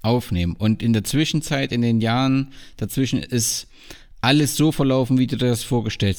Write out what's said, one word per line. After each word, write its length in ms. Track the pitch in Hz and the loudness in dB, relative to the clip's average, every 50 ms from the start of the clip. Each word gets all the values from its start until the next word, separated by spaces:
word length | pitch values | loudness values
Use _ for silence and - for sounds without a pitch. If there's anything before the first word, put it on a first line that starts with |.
| - | -2
aufnehmen 540 | 110 120 123 117 - - 87 87 85 82 | 0 0 0 0 -2 -2 -2 0 -2 -2
und 260 | - 104 110 110 - - | 0 0 0 0 2 2
in 100 | 117 113 | 2 2
der 120 | 110 104 | 2 0
Zwischenzeit, 680 | - - 139 156 - - 156 - - 151 139 135 135 | 0 0 0 0 0 0 -4 -2 -2 -4 -4 -2 -2
in 120 | - 120 117 | -2 0 0
den 180 | 117 117 113 | 2 2 2
Jahren 520 | 110 113 117 123 131 135 131 135 135 135 - - - - - - | 2 2 0 2 2 2 2 0 -2 -4 -8 -18 -20 -20 -10 -8
dazwischen 420 | 113 101 - - 135 123 - 113 | -8 -6 -2 -2 -2 0 0 -4
ist 480 | - - - 120 113 - - - - - - - - - - - - - - - | -4 -2 -2 -2 0 0 -4 -6 -8 -12 -20 -20 -20 -20 -20 -20 -20 -20 -12 -4
alles 360 | - 123 139 151 151 135 - | 0 2 4 4 2 2 2
so 160 | - 147 160 151 | 2 2 2 2
verlaufen, 460 | - 147 135 131 131 131 120 131 127 | 2 2 2 2 2 2 2 2 2
wie 100 | 131 131 | 2 0
du 80 | 135 | 0
dir 140 | 113 127 123 | 0 0 0
das 120 | 120 110 - | 0 0 -2
vorgestellt 560 | - 131 120 110 110 - - - 101 90 | -2 -2 0 0 -2 -2 -2 0 -2 0